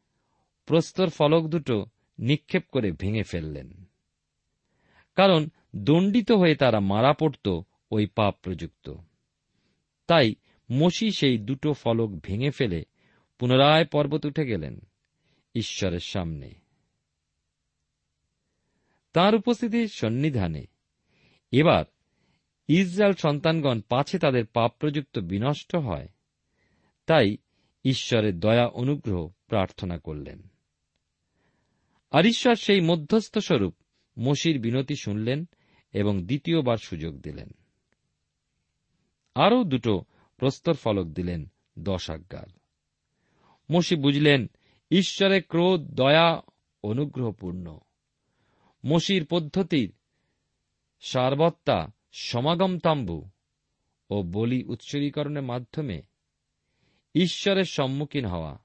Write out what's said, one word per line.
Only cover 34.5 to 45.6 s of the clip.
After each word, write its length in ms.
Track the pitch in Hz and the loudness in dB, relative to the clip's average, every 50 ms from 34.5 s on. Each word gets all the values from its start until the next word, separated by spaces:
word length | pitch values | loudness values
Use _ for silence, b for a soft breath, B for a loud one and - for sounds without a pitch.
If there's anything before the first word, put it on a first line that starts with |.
| 156 127 | -2 0
বিনতি 340 | 110 117 120 135 135 131 147 | -2 -2 -2 -2 -2 -4 -8
শুনলেন 520 | - - 104 101 104 110 120 135 151 175 - _ _ _ _ _ _ _ _ | -8 -6 -6 -4 -4 -2 -4 -4 -4 -6 -10 _ _ _ _ _ _ _ _
এবং 340 | - 101 101 104 101 95 87 | -4 -2 0 0 0 -2 -2
দ্বিতীয়বার 500 | 95 135 143 - 165 165 160 131 120 117 | -4 -4 -4 -2 0 0 0 2 0 -2
সুযোগ 380 | 107 - - 90 78 78 82 71 | -2 -4 -10 -10 -8 -8 -8 -10
দিলেন। 360 | 67 - 78 69 - - - - _ _ _ _ _ _ _ _ _ _ _ _ _ _ _ _ _ _ _ _ _ _ _ _ _ _ _ _ _ _ _ _ _ _ _ - | -10 -14 -14 -14 -14 -16 -18 -20 _ _ _ _ _ _ _ _ _ _ _ _ _ _ _ _ _ _ _ _ _ _ _ _ _ _ _ _ _ _ _ _ _ _ _ 0
আরও 300 | 127 156 202 240 254 233 | 2 4 4 4 4 2
দুটো 400 | 156 131 117 - 117 101 85 - _ _ _ _ _ _ | 0 -2 -2 0 0 0 0 -2 _ _ _ _ _ _
প্রস্তর 380 | - 123 135 - - - 170 160 | -4 -2 -2 -2 -2 -2 -2 -2
ফলক 320 | - - 113 104 98 87 | -2 -2 -2 -2 -2 -2
দিলেন 440 | 80 73 90 87 87 87 80 73 - _ _ _ _ - - | -4 -6 -6 -6 -6 -6 -8 -10 -12 _ _ _ _ -18 -10
দশ 320 | 82 98 95 90 - - | -6 -6 -6 -6 -6 -8
আজ্ঞার। 360 | 80 80 85 - - - - 92 _ _ _ _ _ _ _ _ _ _ _ _ _ _ _ _ _ _ _ _ _ _ _ - | -12 -12 -14 -16 -16 -16 -16 -18 _ _ _ _ _ _ _ _ _ _ _ _ _ _ _ _ _ _ _ _ _ _ _ 0
মসি 240 | 151 180 165 - 180 | 0 0 2 2 0
বুঝলেন 500 | 151 135 143 143 143 151 147 143 131 107 - _ _ _ _ _ _ _ - | 2 2 2 2 4 4 6 4 4 2 -4 _ _ _ _ _ _ _ 2
ঈশ্বরের 520 | 156 190 180 - - - 196 190 196 190 | 2 2 2 0 0 0 2 2 2 2
ক্রোধ 380 | - - - 165 | 0 -2 -2 0